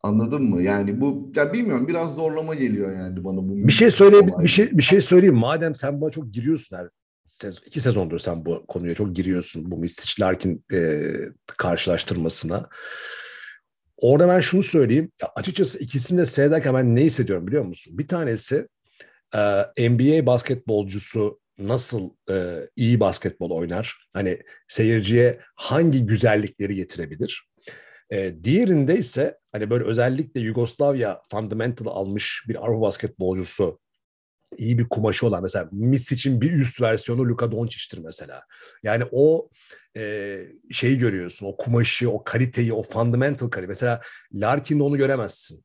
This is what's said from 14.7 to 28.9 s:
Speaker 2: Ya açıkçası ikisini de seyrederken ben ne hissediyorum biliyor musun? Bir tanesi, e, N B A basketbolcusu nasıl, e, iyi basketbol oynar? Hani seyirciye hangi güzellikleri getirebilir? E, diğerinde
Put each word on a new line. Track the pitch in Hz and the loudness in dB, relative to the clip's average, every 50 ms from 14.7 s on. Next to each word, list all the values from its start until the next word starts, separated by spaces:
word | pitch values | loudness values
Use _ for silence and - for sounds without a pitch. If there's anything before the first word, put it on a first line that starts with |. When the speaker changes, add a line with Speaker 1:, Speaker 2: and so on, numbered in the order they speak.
| - 160 135 110 117 147 160 - _ _ | 2 2 4 4 4 2 0 -2 _ _
Speaker 2:
Ya | - - - | -10 -10 -8
açıkçası | - - 185 180 - 190 - - - | -8 -8 -6 -2 -2 -2 -2 -2 -8
ikisini | 147 120 - 135 120 - 175 180 | -10 -6 -4 -4 -2 0 0 0
de | 170 | 0
seyrederken | 123 - - 139 147 160 165 160 143 127 | 0 2 2 4 4 4 2 2 2 2
ben | 131 131 123 117 | 2 2 4 4
ne | 120 147 | 4 4
hissediyorum | 160 123 - 117 98 98 87 85 | 4 4 2 -2 0 -2 -4 -4
biliyor | 95 127 147 117 | -2 -2 -2 -4
musun? | 92 87 - - - 82 | -4 -10 -14 -18 -14 -10
Bir | 87 151 | -10 -6
tanesi, | - 180 170 165 131 113 104 - - 131 156 - - _ _ _ _ _ _ - _ _ _ _ _ - | -6 -4 -4 -2 -4 -4 -4 -4 -2 -2 -4 -4 -6 _ _ _ _ _ _ -20 _ _ _ _ _ -2
e, | 107 104 104 101 98 101 - - | 0 2 2 2 2 0 -2 -2
N | - 120 117 120 117 | 0 2 2 2 4
B | 127 143 156 160 | 4 4 4 4
A | 139 | 4
basketbolcusu | 127 123 123 - - 131 123 _ - 110 104 101 98 95 104 - - - 117 104 104 104 _ _ _ _ - | 4 2 2 2 -2 -6 -6 _ -2 -2 -2 -2 -2 -8 -10 -10 -6 -4 -2 -2 -2 -4 _ _ _ _ -10
nasıl, | 98 101 120 127 131 - 123 110 95 90 _ _ _ - | -4 -4 -2 -2 -2 -4 -4 -6 -8 -10 _ _ _ -6
e, | 95 95 90 90 87 80 - - _ | -4 -4 -4 -4 -8 -10 -12 -12 _
iyi | - 123 113 120 110 | -2 2 2 4 4
basketbol | 104 95 85 - - 92 - _ 85 85 | 4 2 0 -2 -6 -8 -6 _ -6 -6
oynar? | 87 80 87 85 87 95 117 120 - _ _ _ - | -4 -4 -4 -4 -4 -6 -6 -8 -12 _ _ _ -8
Hani | 92 98 92 87 - - - - - _ | -6 -4 -4 -4 -6 -10 -20 -20 -20 _
seyirciye | _ - - 113 110 117 113 98 98 113 117 120 123 - - - _ _ | _ -2 0 2 2 2 2 0 2 4 4 4 4 2 -2 -12 _ _
hangi | - - - 131 151 170 165 139 131 120 | -14 -8 -2 0 2 4 4 4 2 2
güzellikleri | 101 110 98 120 117 107 104 104 95 - _ 101 98 101 | 2 0 2 4 2 2 2 0 -4 -8 _ -6 -6 -4
getirebilir? | 95 90 - - - 82 73 76 76 - - - - _ _ _ _ _ - - - - - - - _ _ | -6 -8 -8 -10 -12 -12 -12 -8 -8 -8 -8 -8 -14 _ _ _ _ _ -20 -20 -20 -20 -20 -20 -20 _ _
E, | 107 101 98 92 85 78 85 | -6 -6 -6 -6 -8 -6 -2
diğerinde | 110 147 202 247 196 180 151 139 131 | 2 2 4 4 4 4 2 4 2